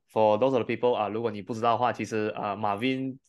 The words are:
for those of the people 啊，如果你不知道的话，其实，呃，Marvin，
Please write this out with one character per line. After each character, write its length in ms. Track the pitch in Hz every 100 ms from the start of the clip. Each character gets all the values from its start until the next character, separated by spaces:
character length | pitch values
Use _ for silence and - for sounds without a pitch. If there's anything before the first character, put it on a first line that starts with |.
| _
for 260 | 113 107 107
those 180 | 131 131
of 80 |
the 0 |
people 300 | 110 113 123
啊， 140 | 110 104
如 140 | 107
果 100 | 117
你 100 | 104
不 100 | 95
知 80 | 113
道 120 | 117
的 60 | 110
话， 140 | 120
其 140 | 107 104
实， 260 | 110 107 -
呃， 180 | 104 101
Marvin， 640 | 107 101 127 131 131 135